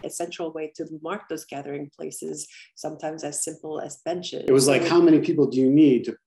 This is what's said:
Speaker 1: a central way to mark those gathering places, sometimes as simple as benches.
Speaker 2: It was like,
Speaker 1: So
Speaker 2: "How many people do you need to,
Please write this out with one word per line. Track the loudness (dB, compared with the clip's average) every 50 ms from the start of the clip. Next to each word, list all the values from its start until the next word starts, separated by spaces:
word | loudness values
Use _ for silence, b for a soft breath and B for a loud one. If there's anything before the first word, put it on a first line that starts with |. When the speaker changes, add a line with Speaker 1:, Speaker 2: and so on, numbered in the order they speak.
| -12
Speaker 1:
a | -12
central | -10 -10 -10 -10 -10 -10 -10 -10
way | -8 -10 -10 -10 -10
to | -12 -12 -12 -12 -12
mark | -10 -10 -10 -10 -10 -12
those | -12 -12 -12
gathering | -12 -14 -12 -12 -10 -10 -10 -12 -14 _
places, | -14 -14 -14 -12 -12 -12 -12 -12 -12 -14 -16 B B B B B
sometimes | -14 -14 -12 -12 -10 -10 -10 -10 -10 -10
as | -8 -8 -8
simple | -8 -8 -10 -12 -12 -12 -10 -10
as | -10 -12 -14 -12 -8
benches. | -8 -8 -8 -8 -10 -10 -4 0
Speaker 2:
It | 4
was | 4 4 4 4
like, | 2 2
Speaker 1:
So | 2 4
Speaker 2:
"How | 4 6
many | 8 8 6 6
people | 4 2 2 2 2
do | 2 2 2
you | 2 6
need | 6 8 8 6 6 4 0
to, | -4 -10 -12 _